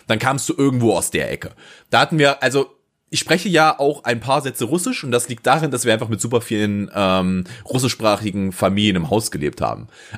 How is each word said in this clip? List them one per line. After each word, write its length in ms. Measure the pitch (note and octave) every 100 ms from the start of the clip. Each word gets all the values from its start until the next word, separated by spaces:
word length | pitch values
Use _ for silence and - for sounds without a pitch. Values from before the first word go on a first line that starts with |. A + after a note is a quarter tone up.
| -
Dann 120 | A2
kamst 300 | C3 C#3 -
du 40 | D3+
irgendwo 360 | C#3 B2+ A2+
aus 180 | F2 -
der 200 | E2 B1
Ecke. 200 | C2+ D#2+ - - - -
Da 100 | A#2
hatten 180 | D3 D#3
wir, 220 | C#3+ C#3
also 240 | C3 C#3 C3 _ _ _ _
ich 60 | -
spreche 300 | - E3+ G#3
ja 280 | D#3+ D#3+ -
auch 280 | C#3+ D3 A#2+
ein 160 | A#2+
paar 200 | A2+ C#3+
Sätze 220 | C3+ -
Russisch 400 | A2 E3+ G#3+ B3
und 80 | C#3
das 160 | A#2+ -
liegt 180 | A#2 B2
darin, 240 | D#3 D#3
dass 140 | B2+
wir 80 | A#2+
einfach 160 | A2 A2
mit 140 | G#2+
super 180 | A#2 A#2+
vielen, 500 | - G#2+ G#2 G2+ G2+ G2+
ähm, 480 | F#2+ F#2 F#2 F#2 F2+ - -
russischsprachigen 840 | B2+ B2+ - A2+ G2+ G#2+ G2 F#2+
Familien 420 | F2+ F#2+ G2 G#2+ F#2
im 140 | D#2+
Haus 220 | G#2+ A2+
gelebt 280 | D2 C#2+ -
haben. 280 | A#1 A1 A1+ - -